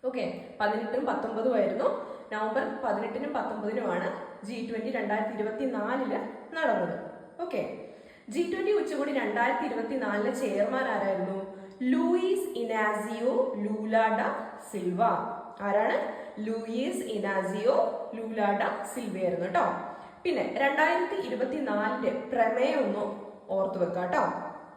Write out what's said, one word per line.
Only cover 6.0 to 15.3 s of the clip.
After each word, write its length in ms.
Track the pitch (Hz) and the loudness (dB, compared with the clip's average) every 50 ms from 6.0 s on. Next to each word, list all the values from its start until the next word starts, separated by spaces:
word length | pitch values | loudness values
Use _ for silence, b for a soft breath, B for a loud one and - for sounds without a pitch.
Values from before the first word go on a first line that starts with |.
| 262 - - - - - - - - - - | 0 0 -2 -2 -4 -6 -10 -12 -14 -8 -4
നടന്നത്. 440 | 320 320 262 214 190 180 170 170 - - - - - - - - - | 0 2 2 4 2 2 0 -2 -6 -6 -10 -12 -14 -16 -20 -8 -8
ഓക്കെ, 480 | 339 349 - 214 - - - - - B B B B B B B B B | -6 -4 -2 -2 -2 -4 -6 -10 -12 B B B B B B B B B
ജി 220 | 214 294 349 - - | -2 0 0 0 0
ട്വന്റി 180 | - - 403 | 0 2 4
ഉച്ചകോടി 420 | 415 403 - - 302 277 285 285 269 | 4 4 4 2 0 0 0 0 0
രണ്ടായിരത്തി 520 | 269 233 214 208 233 240 254 240 - 285 | 0 0 2 2 2 4 4 4 2 0
ഇരുപത്തിനാലിലെ 680 | 277 233 226 226 - 269 262 220 208 202 208 214 254 | 0 -2 -2 -2 -2 -2 -2 0 0 0 2 2 0
ചെയർമാൻ 520 | 262 - - 220 202 202 - - 254 262 262 | 0 0 0 0 2 2 2 2 2 0 0
ആരായിരുന്നു? 760 | - 226 202 196 196 196 190 185 185 196 196 196 - B B B B B B | 2 0 0 2 2 0 0 0 -2 -2 -4 -6 -8 B B B B B B
ലൂയിസ് 760 | 254 254 254 - 330 349 359 359 359 381 - - - - - 233 | 2 4 4 4 6 4 4 4 4 4 2 2 0 -2 -2 -4
ഇനാസിയോ 960 | 233 226 226 220 214 214 208 214 214 226 226 226 233 254 247 240 262 262 226 208 | -2 0 0 2 2 2 2 0 -2 -4 -4 0 0 2 4 4 2 2 0 -2
ലൂല 400 | 208 214 214 214 214 214 220 226 | -2 -2 -2 -2 -2 2 4 4
ഡ 360 | 226 220 214 226 - - - - - - - - - - | 6 6 4 2 2 0 -2 -2 -6 -8 -10 -14 -14 -8
സിൽവ. 320 | - 202 175 180 180 180 175 175 165 - 175 - | -6 -2 -2 0 2 4 4 4 4 2 0 -4